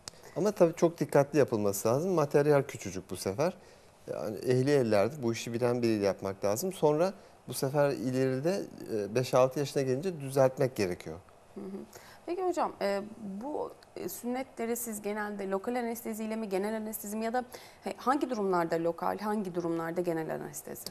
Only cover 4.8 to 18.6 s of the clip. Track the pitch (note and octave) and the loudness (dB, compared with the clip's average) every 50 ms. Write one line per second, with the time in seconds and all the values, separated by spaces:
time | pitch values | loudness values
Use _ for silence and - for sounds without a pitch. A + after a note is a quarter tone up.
4.8 | B2 A2 G#2+ G2+ G2 - D#2 - A#2+ A#2 A#2 A#2 - B2 A#2 A#2 B2+ A#2+ B2 B2 | 4 6 4 4 4 2 0 -2 -2 -2 -2 -2 -4 -6 -2 0 0 2 2 2
5.8 | A#2 A2+ A2 G#2 G2 G2 F#2 - G2+ G2 F#2+ - - G2 G#2 C3 F3+ F#3+ F3+ - | 2 2 2 4 2 2 0 0 -4 -6 -4 -2 -2 0 0 0 -2 -4 0 2
6.8 | - D3+ D3+ D3+ F3 F#3+ G#3 - - - - - - - B2+ - C#3+ C3+ C#3+ D3 | 2 4 4 4 2 0 -2 -6 -14 -20 -20 -18 -14 -10 -4 -2 -2 0 2 2
7.8 | C#3+ C#3+ C#3 - G#2 B2+ B2+ C3 C3+ C3 C3 C3 C#3 E3+ G3 G3+ - - - - | 2 2 2 0 -2 -2 0 2 2 2 0 0 0 0 0 -2 -4 -8 -12 -14
8.8 | - - A2 G#2+ G2+ G2 A2 B2+ B2+ - - B2+ B2+ C3 - D3+ C#3+ C3+ - D3 | -8 -4 -4 -4 -2 0 0 0 0 4 6 6 6 4 4 0 -2 0 0 0
9.8 | C3+ C3 B2+ C3+ E3 F#3+ F3 D3+ C#3 C3+ C3+ C#3 C3 C3 C3 - C#3+ B2 - - | 0 0 0 0 -2 -4 -6 -6 -8 0 4 4 4 4 4 2 0 0 0 0
10.8 | G2+ F2+ F2+ - - D#2+ D#2 E2+ - - - - - - - G3 G3 F#3+ G3 - | 0 0 -2 -4 -8 -10 -12 -12 -14 -20 -20 -20 -20 -18 -14 -12 -10 -10 -10 -12
11.8 | - - - - - - - - - - F4 F#4 F#4 F4+ F4 D#4 B3+ F3+ - - | -12 -14 -18 -20 -20 -20 -20 -14 -10 -8 -6 -2 -2 -2 0 0 -2 -2 -2 -2
12.8 | G3 G3+ G3+ G3 G3+ G#3+ A3 - A3 G3 F#3+ G3+ A#3 C#4+ D4+ - - - - - | 0 0 0 -2 -4 -6 -10 -12 -10 -10 -8 -8 -8 -6 -6 -6 -6 -6 -8 -14
13.8 | - - - F#3 G3+ F#3+ - - - A#3+ B3 B3+ C4+ - - - A#3 A3+ A#3+ A#3 | -20 -18 -12 -10 -10 -8 -8 -8 -6 -6 -4 -4 -6 -8 -8 -6 -4 -4 -4 -4
14.8 | - A#3 A3 G#3 G#3 G3+ G#3 G#3+ G#3 G#3 G#3 G3+ G3 F#3+ F#3+ G3 G3 A#3+ B3 B3+ | -6 -8 -8 -6 -6 -4 -4 -4 -4 -6 -6 -6 -4 -2 -2 -2 -2 -2 -2 -2
15.8 | A#3 A#3 A#3 A3+ - A3+ A3 G#3+ A3 G#3+ A3 A3+ A3+ G3+ F#3+ F#3 G3 G#3+ A3 A3 | -2 -2 -4 -6 -6 -8 -6 -6 -6 -4 -4 -6 -4 -2 0 0 0 0 -2 -4
16.8 | G#3+ G#3+ A3 - - G#3 G#3 A3 A3+ A3+ A3+ B3+ B3+ - - - - - - - | -4 -6 -8 -10 -8 -6 -6 -4 -2 -2 -2 -2 -2 -4 -10 -16 -18 -20 -20 -12
17.8 | - G3 - - - A#3+ C#4 C#4+ D4+ B3+ B3+ G#3+ G3+ F#3+ F#3 F3 | -10 -8 -8 -2 0 0 2 2 0 -2 0 0 0 2 2 2